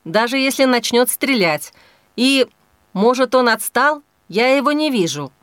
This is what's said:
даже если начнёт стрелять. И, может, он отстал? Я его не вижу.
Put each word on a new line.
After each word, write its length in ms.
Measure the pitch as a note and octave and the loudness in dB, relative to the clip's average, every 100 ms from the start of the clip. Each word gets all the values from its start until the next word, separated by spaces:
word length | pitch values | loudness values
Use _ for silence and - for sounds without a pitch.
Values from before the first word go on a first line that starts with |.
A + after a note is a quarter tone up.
даже 340 | F3 E3+ A#3 C4+ | -4 -2 0 -2
если 280 | C4+ C4+ C4 | -2 0 0
начнёт 440 | A#3+ - A#3 B3 | 0 0 0 0
стрелять. 640 | - C4+ B3+ E3+ D3+ - _ _ _ _ - | -2 -2 0 0 -2 -8 _ _ _ _ -2
И, 320 | B3+ C4+ B3+ _ _ _ _ | 0 2 0 _ _ _ _
может, 400 | F#3 A3 B3+ B3+ | 0 0 2 2
он 160 | C4 A#3+ | 2 2
отстал? 540 | A3 - A#3+ C#4 D4+ - _ - | 0 -2 0 0 0 -8 _ -8
Я 280 | F#3+ B3 C#4 | -2 2 2
его 160 | C4+ | 2
не 200 | D4 D#4 | 0 0
вижу. 400 | B3 E3 C#3 C#3 _ | 0 -2 -4 -10 _